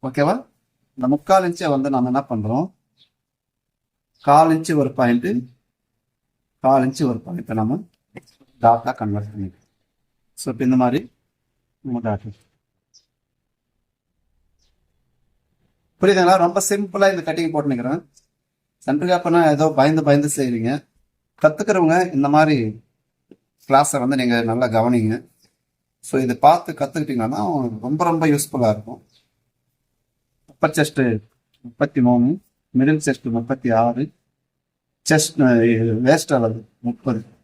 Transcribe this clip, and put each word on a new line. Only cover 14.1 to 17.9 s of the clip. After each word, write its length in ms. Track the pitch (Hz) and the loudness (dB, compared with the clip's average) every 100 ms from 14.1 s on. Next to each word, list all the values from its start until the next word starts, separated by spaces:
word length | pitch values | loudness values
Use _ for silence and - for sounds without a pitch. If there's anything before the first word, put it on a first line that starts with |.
| _ _ _ _ _ _ _ _ _ _ _ _ _ _ _ _ _ _ _ | _ _ _ _ _ _ _ _ _ _ _ _ _ _ _ _ _ _ _
புரியுதுங்களா? 340 | 190 190 175 190 175 | 2 4 4 4 2
ரொம்ப 140 | 196 190 | 0 -2
சிம்பிளா 380 | 202 202 202 196 | -4 -4 0 0
இந்த 120 | 185 160 | 0 -6
கட்டிங் 260 | 160 165 | -4 -4
போட்டு 180 | 151 143 | -4 -4
நிக்கிறேன். 300 | 123 120 | -4 -4